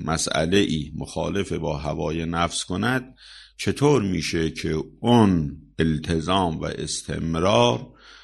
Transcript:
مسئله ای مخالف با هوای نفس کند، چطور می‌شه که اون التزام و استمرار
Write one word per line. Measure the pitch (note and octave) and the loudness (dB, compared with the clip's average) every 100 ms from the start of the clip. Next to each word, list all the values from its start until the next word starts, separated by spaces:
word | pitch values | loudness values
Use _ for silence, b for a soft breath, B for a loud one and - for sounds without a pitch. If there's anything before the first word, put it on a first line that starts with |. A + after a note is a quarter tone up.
مسئله | D2+ D#2+ - - E2+ G2+ | -4 -2 0 0 2 2
ای | - D#2+ D2 D2+ | 2 0 -4 -8
مخالف | C#2+ D#2+ D#2+ F#2+ F#2 | -8 -4 -4 -2 -4
با | D#2+ D#2 D2+ | -4 -4 -4
هوای | D2+ D#2+ D#2+ D#2+ E2 | -4 -4 -2 -2 -2
نفس | E2 E2+ - | 0 -2 -2
کند، | - F2+ A2 B2+ - - B B B - | -6 -2 -2 -2 -6 -20 B B B -8
چطور | - - C#3+ C3+ | -4 2 4 4
می‌شه | G2+ F2 D2 E2+ D#2+ | 2 -2 -2 -2 -2
که | - D#2+ D#2+ - - | -2 -4 -4 -6 -4
اون | A#2 A#2+ G#2 F2 D2 C#2+ - - | 4 6 6 4 0 -6 -12 -2
التزام | D#2+ D2+ - E2 D#2 F#2+ F2 D#2 | 0 0 0 -2 0 0 0 -2
و | |
استمرار | D#2 - D#2 - - D#2 D#2+ E2 F2+ A#2 A#2+ A#2 - B B B | -6 -6 -6 -8 -6 -6 -2 0 2 4 4 2 -6 B B B